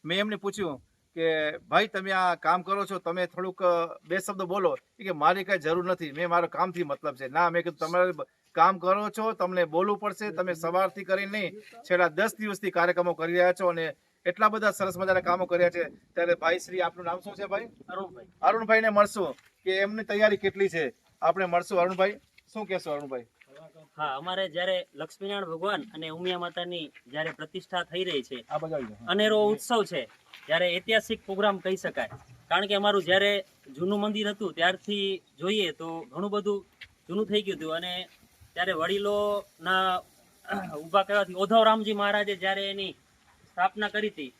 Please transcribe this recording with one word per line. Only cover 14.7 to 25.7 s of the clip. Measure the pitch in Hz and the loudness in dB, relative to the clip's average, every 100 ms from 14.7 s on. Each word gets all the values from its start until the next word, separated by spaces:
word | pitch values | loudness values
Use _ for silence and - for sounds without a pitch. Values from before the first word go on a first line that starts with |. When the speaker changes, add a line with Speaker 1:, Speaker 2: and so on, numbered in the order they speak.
Speaker 1:
સરસ | 190 190 175 | 0 -4 -2
મજાના | 190 185 | 2 2
કામો | 170 180 | 2 0
કર્યા | 175 175 175 | 2 4 4
છે." | 175 156 | 2 -6
ત્યારે | - _ - 175 | -8 _ -2 0
ભાઈ | 170 160 175 | 2 2 0
શ્રી, | 180 180 | -2 -2
આપનું | 175 175 | -2 -2
નામ | 175 180 | -8 -6
શું | 202 | -10
છે | 190 | -10
ભાઈ? | 202 202 | -4 -4
Speaker 2:
અરુણભાઈ. | 233 _ - 185 190 - - _ | -6 _ -12 -10 -10 -14 -20 _
Speaker 1:
અરુણભાઈને | 180 226 214 220 220 | 2 2 4 4 6
મળશું | 208 208 214 165 - _ _ | 6 4 2 -4 -6 _ _
કે | 190 | -4
એમની | 190 202 214 | 0 0 -2
તૈયારી | 208 208 214 202 | -4 4 4 4
કેટલી | 196 190 196 | -2 0 0
છે, | 165 135 _ _ _ | 0 -4 _ _ _
આપણે | 165 175 | 0 2
મળશું. | 180 175 175 185 | 2 0 2 2
અરુણભાઈ, | 180 185 190 208 _ _ _ | 2 2 2 0 _ _ _
શું | 220 | -10
કહેશો | 196 185 165 | -4 -4 -4
અરુણભાઈ? | 147 143 127 117 _ _ - 160 160 156 - | -6 -6 -8 -10 _ _ -20 -20 -20 -20 -6
Speaker 2:
હા, | 151 | -4
અમારે | 135 170 185 190 | -4 -4 -4 -4
જ્યારે | 160 185 185 175 | -2 -2 -2 -4
લક્ષ્મીનારાયણ | 139 156 - 196 202 | -12 -12 -10 -8 -6
ભગવાન | 180 165 190 | -6 -4 -4